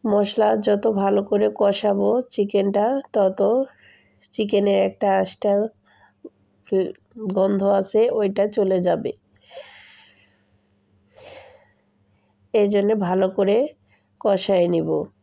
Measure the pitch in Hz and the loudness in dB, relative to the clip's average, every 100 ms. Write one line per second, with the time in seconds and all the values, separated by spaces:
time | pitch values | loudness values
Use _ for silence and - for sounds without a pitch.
0 | 226 208 202 - 214 220 214 208 226 202 | 2 0 0 0 2 2 0 0 0 0
1 | 196 202 202 208 214 214 202 196 208 202 | 0 0 0 0 0 2 0 0 -2 0
2 | 202 240 247 - 202 202 196 202 214 269 | 0 0 -4 -4 -2 0 0 0 0 -2
3 | - 214 190 190 202 247 269 _ - _ | -4 0 0 2 0 0 -2 _ -20 _
4 | _ _ _ - 208 202 202 196 190 - | _ _ _ -6 0 0 2 2 0 0
5 | 208 190 190 - 208 202 220 _ _ _ | 0 2 0 -4 0 0 -2 _ _ _
6 | _ _ - _ _ _ _ 190 180 - | _ _ -20 _ _ _ _ -2 -2 -8
7 | _ 233 214 196 196 196 196 196 190 214 | _ -12 -6 -2 0 0 0 0 0 0
8 | 233 220 202 202 208 214 190 190 180 170 | 0 0 -2 -2 -2 0 0 0 0 -2
9 | - - _ _ _ - - - - - | -4 -10 _ _ _ -20 -20 -20 -20 -20
10 | _ _ _ _ _ _ _ _ _ _ | _ _ _ _ _ _ _ _ _ _
11 | _ - - - - - _ _ _ _ | _ -20 -20 -20 -20 -20 _ _ _ _
12 | _ _ _ _ _ 220 202 202 202 220 | _ _ _ _ _ 0 2 2 2 0
13 | 180 185 190 196 196 214 294 - _ _ | 0 0 0 0 0 2 0 -6 _ _
14 | _ _ 220 196 - 190 175 170 160 156 | _ _ -2 0 2 2 2 0 0 -4
15 | 185 _ | -6 _